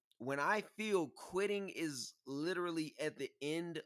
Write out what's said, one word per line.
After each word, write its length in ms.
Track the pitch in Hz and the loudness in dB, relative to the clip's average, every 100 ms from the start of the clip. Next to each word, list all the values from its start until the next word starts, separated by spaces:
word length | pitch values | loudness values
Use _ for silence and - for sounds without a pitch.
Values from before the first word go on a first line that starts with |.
| _ - | _ -8
when 200 | 123 139 | -2 2
I 240 | 151 214 - - | 4 4 0 -4
feel 320 | 214 196 147 | 2 4 2
quitting 640 | - - 180 202 202 196 | -4 -6 0 2 0 -2
is 420 | 113 160 135 110 - - | -2 -2 -2 -8 -10 -6
literally 680 | 139 160 180 175 165 156 - | -2 0 0 0 0 -2 -2
at 160 | 151 151 | -2 -2
the 140 | 135 - | -6 -4
end 400 | 143 160 170 160 | -2 0 -2 -4